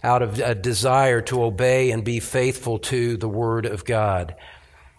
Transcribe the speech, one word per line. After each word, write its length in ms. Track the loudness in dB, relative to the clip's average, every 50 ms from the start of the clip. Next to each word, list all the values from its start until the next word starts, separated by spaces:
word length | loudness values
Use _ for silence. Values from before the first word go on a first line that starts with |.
| 0
out 200 | 2 4 4 2
of 180 | 0 -2 -2
a 160 | -2 -2 -2
desire 640 | -2 -2 -2 -2 0 2 2 4 4 4 4 4 2
to 240 | 0 -2 -2 0 0
obey 480 | 0 0 0 2 2 4 4 2 2 0
and 120 | 0 -2
be 140 | -2 -4 -2
faithful 640 | -4 -2 0 0 0 0 0 -2 -4 -4 -4 -4
to 360 | -4 -4 -2 0 0 0 -2
the 120 | -2 -4 -4
Word 380 | -2 -2 -2 0 0 -2 -2
of 180 | -4 -6 -6 -4
God. 500 | -2 0 0 2 2 0 0 -2 -4 -10 -14 -18 -20 -20 -20 -20 -20 -20 -20 -20 -20 _